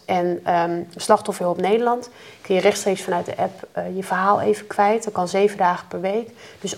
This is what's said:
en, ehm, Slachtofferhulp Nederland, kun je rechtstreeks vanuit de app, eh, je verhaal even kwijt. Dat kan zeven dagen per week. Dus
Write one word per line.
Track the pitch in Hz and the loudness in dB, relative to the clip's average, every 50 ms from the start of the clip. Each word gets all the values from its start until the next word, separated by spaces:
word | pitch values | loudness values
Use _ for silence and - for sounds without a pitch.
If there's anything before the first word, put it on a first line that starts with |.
| _ | _
en, | - 185 180 175 175 175 175 - | -2 0 0 2 0 0 -2 0
ehm, | - 180 170 170 170 170 170 175 - - | 2 2 2 2 0 -2 -4 -6 -8 -10
Slachtofferhulp | - - - 214 208 - 214 190 - 185 175 175 175 | -2 2 2 2 4 2 -2 -4 -2 -2 -2 -2 0
Nederland, | 185 190 214 226 240 233 240 247 247 - - - - - - - | 0 2 2 2 2 0 0 -2 -4 -10 -18 -20 -20 -20 -20 -10
kun | - - 190 | -4 0 2
je | 180 | 4
rechtstreeks | 185 202 202 - - 202 190 190 | 4 4 2 2 0 -2 -2 -2
vanuit | - - 180 175 185 | -2 -2 -2 -2 -2
de | - - | -4 -4
app, | - 190 185 185 - - - | -4 -4 -4 -4 -8 -18 -12
eh, | - 175 175 180 185 | -8 -8 -6 -6 -6
je | 190 190 | -6 -4
verhaal | - 185 180 190 202 208 180 | -2 -2 0 2 4 4 4
even | - 214 208 208 - | 4 2 0 0 -2
kwijt. | - - - 202 202 220 226 226 | -4 0 2 4 4 2 0 -2
Dat | 214 - | -4 -4
kan | 185 180 | -2 -2
zeven | 175 - 196 202 202 202 | 0 2 2 2 2 2
dagen | 202 190 175 175 180 - | 2 2 2 2 0 -4
per | - - 175 | -10 -8 -6
week. | 180 190 202 226 233 - - - - - - - | -4 -2 -2 -4 -4 -8 -12 -20 -20 -20 -14 -12
Dus | - 185 - | -10 -10 -10